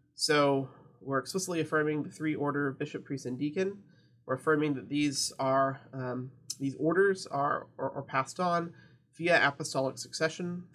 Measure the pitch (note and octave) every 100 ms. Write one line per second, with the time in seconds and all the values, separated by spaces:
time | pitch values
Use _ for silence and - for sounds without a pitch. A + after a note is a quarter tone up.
0 | _ - - D3 C#3+ C#3 C3 - - -
1 | C3 C3+ C3 F#3+ F3+ E3+ D#3 D#3 D3+ D3+
2 | - - D#3 D3 C#3+ C#3+ C#3+ C3+ D3 -
3 | - C3+ B2 B2+ D3 D3+ F#3+ G3+ - -
4 | _ _ - C3 - D3+ D3+ C3+ G2 D3
5 | D3 B2+ - - C3+ C3+ C3+ C3+ - C3+
6 | B2+ B2 B2+ - - - C#3 B2+ D3+ E3+
7 | G3 F#3+ - C#3 C#3+ - - - C3+ C#3+
8 | C3+ C3+ C3+ - F3+ E3+ E3+ - - -
9 | _ - E3+ E3 C3 C#3+ D3+ C#3+ C3+ -
10 | - - D#3+ - F3+ F3 -